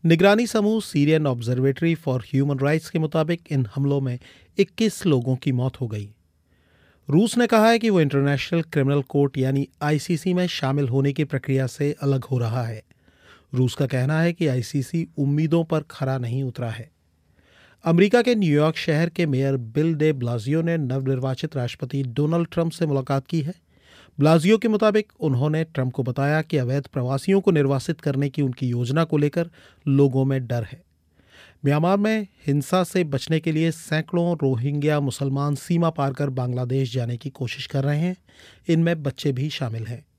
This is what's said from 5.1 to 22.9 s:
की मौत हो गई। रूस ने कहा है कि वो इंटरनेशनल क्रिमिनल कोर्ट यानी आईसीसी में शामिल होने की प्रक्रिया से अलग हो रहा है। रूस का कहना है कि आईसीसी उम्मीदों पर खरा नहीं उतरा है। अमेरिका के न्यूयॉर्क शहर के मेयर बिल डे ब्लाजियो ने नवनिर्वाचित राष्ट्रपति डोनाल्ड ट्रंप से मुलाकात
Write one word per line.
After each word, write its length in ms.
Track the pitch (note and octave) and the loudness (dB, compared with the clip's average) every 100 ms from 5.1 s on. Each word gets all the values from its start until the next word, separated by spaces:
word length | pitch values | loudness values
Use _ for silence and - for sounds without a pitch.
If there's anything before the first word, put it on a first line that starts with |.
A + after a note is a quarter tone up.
| C3+ B2 B2+ | 2 2 -2
की 160 | - | 0
मौत 300 | B2+ B2+ - | -2 -2 -4
हो 60 | A#2+ | -8
गई। 220 | G#2+ G2+ - _ _ _ _ _ _ _ _ - | -8 -10 -18 _ _ _ _ _ _ _ _ 0
रूस 280 | D3 A3 A#3+ | 2 4 2
ने 100 | A#3+ | 4
कहा 220 | A3 A3 | 6 6
है 100 | A#3 | 4
कि 100 | A3+ | 4
वो 120 | F#3+ | 4
इंटरनेशनल 600 | D3 C#3 C#3 C#3 - E3+ | 4 2 2 0 0 -2
क्रिमिनल 400 | D#3+ D#3 C3+ C#3+ | 0 0 2 0
कोर्ट 360 | C3+ C#3+ C#3+ B2+ | 0 0 0 2
यानी 300 | C3 C#3 C#3 _ | 0 0 -2 _
आईसीसी 520 | D3 D3+ - E3 F#3 | -2 -2 0 -2 0
में 140 | F3+ F3+ | 0 -2
शामिल 420 | - C3+ C#3+ C#3 | -2 -2 0 0
होने 240 | C3 C#3 | 0 0
की 100 | C#3 | 0
प्रक्रिया 440 | D3 C#3 - C3+ C3 | -2 -4 -2 -2 -2
से 280 | - C#3+ D3 | -2 -4 -2
अलग 220 | C#3 C3+ | -2 -2
हो 140 | - B2+ | -2 -2
रहा 260 | A#2 A#2+ | -2 -2
है। 200 | A#2 A2 - _ _ _ _ - _ | -6 -10 -16 _ _ _ _ -20 _
रूस 220 | B2+ B2+ - | 0 0 0
का 100 | C3+ | -2
कहना 360 | C3 C3 D#3 | 0 0 2
है 120 | E3 | 0
कि 140 | E3+ D#3+ | 0 0
आईसीसी 600 | B2+ A#2 C#3+ C3 E3+ E3 - | 0 -2 -4 -4 -4 -6 -2
उम्मीदों 460 | C#3+ D3 D#3+ E3+ | 0 2 2 0
पर 180 | E3 D#3 | 0 -4
खरा 360 | D3+ - C3+ C3+ | -4 -6 -4 -4
नहीं 260 | A#2+ B2+ | -4 -4
उतरा 260 | C3+ - A#2+ | -6 -6 -8
है। 220 | A2 A2 _ _ _ _ _ _ _ _ _ - | -8 -14 _ _ _ _ _ _ _ _ _ 2
अमेरिका 360 | E3+ G3+ A#3+ | 4 6 4
के 140 | A#3+ A#3 | 4 2
न्यूयॉर्क 400 | F3+ D3 D3+ D#3 | 4 4 2 0
शहर 340 | - D3+ E3+ | -2 0 0
के 160 | - E3 | -2 -2
मेयर 320 | C3 C#3 C3+ | 0 0 -2
बिल 380 | A2+ A#2 D#3+ D#3 | -4 -2 0 2
डे 180 | D#3 | 0
ब्लाजियो 480 | C#3+ A#2+ A#2+ A2 D#3 | 0 -2 -4 -2 -2
ने 160 | E3 E3+ | 0 -2
नवनिर्वाचित 760 | C3+ C3+ C3 C3 C3 C3 D#3 C#3 | -2 -2 -2 -2 -2 -4 -6 -4
राष्ट्रपति 480 | B2 - B2+ C#3 | -6 -6 -6 -4
डोनाल्ड 440 | C3+ A#2 D3+ E3+ E3 | -4 -2 0 0 -2
ट्रंप 200 | - E3 | -2 -2
से 140 | D#3 | -2
मुलाकात 420 | D#3+ | -2